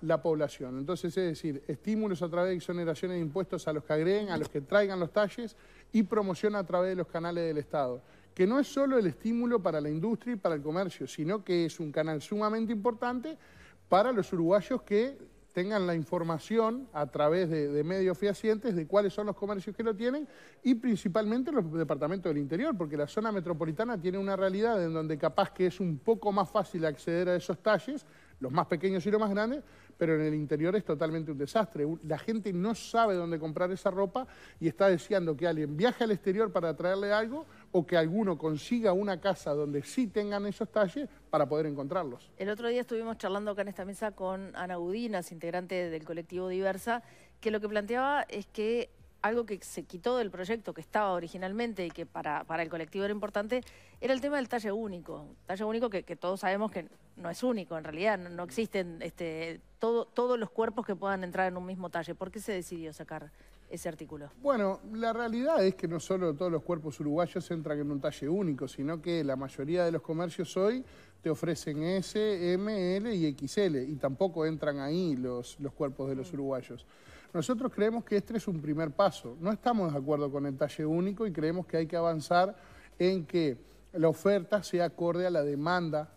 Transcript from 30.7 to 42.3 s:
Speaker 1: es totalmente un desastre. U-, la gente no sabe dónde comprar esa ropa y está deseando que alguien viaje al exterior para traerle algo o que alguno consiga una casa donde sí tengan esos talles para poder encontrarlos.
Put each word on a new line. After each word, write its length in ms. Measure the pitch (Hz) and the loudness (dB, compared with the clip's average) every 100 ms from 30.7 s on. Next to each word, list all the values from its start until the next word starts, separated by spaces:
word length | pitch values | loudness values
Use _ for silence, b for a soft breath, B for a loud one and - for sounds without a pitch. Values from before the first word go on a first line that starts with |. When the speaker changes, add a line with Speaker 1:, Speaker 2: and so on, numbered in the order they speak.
| 202 | 2
Speaker 1:
es 80 | |
totalmente 480 | - 147 160 165 156 | 0 0 0 -2 -4
un 60 | 139 | -4
desastre. 460 | 143 226 190 151 | 0 2 2 0
U-, 140 | 147 165 | -2 -2
la 140 | 156 151 | -4 -4
gente 340 | - 226 196 | -2 -2 -2
no 200 | 175 208 226 | -2 -2 -2
sabe 400 | - 233 226 185 | 0 2 4 2
dónde 240 | 170 165 | 0 -2
comprar 320 | 160 151 180 | -4 -2 -2
esa 180 | 190 202 | 0 0
ropa 380 | 190 196 254 254 B B - | 2 0 -2 -6 B B -4
y 80 | 165 | -2
está 200 | - 196 | 6 6
deseando 480 | 170 - 196 165 139 | 6 4 2 2 0
que 80 | |
alguien 320 | 175 160 147 151 | 0 0 -2 2
viaje 280 | 240 - | 2 4
al 80 | 233 | 2
exterior 400 | 202 196 190 220 | 2 2 2 2
para 240 | 180 165 147 | 2 0 0
traerle 360 | 175 196 202 | 0 0 2
algo 340 | 208 226 254 - B - | 2 2 -4 -10 B 0
o 120 | 175 | 2
que 120 | - 175 | 4 4
alguno 420 | 160 202 196 151 | 4 4 2 0
consiga 540 | 156 151 - 240 214 | 0 -2 0 2 4
una 280 | 180 208 180 | 4 2 0
casa 340 | 196 185 156 | 0 0 0
donde 280 | 147 147 143 | 0 0 -2
sí 240 | - - 226 | -2 -2 0
tengan 400 | 214 208 202 202 | 0 0 -2 -2
esos 240 | - 220 | -4 0
talles 380 | 214 190 277 269 B - | 2 2 0 -8 B 0
para 180 | 156 135 | 2 4
poder 180 | 151 156 | 2 0
encontrarlos. 640 | 143 139 180 151 120 - | -2 -2 -2 -2 -8 -14